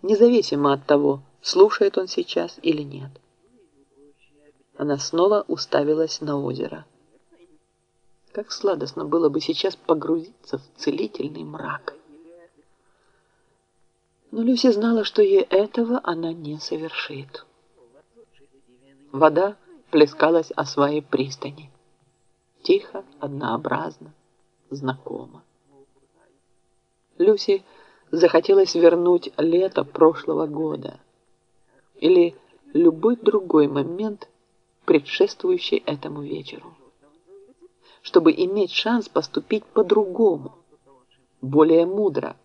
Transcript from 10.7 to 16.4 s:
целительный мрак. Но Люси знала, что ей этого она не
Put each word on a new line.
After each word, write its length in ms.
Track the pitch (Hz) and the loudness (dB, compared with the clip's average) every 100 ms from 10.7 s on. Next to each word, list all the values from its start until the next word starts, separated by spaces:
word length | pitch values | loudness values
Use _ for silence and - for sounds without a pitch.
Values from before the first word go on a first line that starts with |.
| _ | _
целительный 720 | - - 110 - 143 151 151 | -6 -4 -6 -6 -10 -10 -14
мрак. 500 | 156 156 151 - - _ 151 165 170 - _ _ _ _ _ _ _ _ _ _ _ _ _ _ _ _ _ _ | -14 -12 -12 -12 -18 _ -20 -20 -20 -20 _ _ _ _ _ _ _ _ _ _ _ _ _ _ _ _ _ _
Но 100 | 214 | -4
Люси 300 | 233 247 262 | 0 2 2
знала, 340 | 208 226 233 208 | 2 2 0 -2
что 160 | - | 2
ей 200 | 202 196 | 4 4
этого 600 | - 185 208 - 233 247 | 4 0 0 -2 -2 -2
она 300 | - 165 165 | -4 -6 -6
не 260 | 170 | -8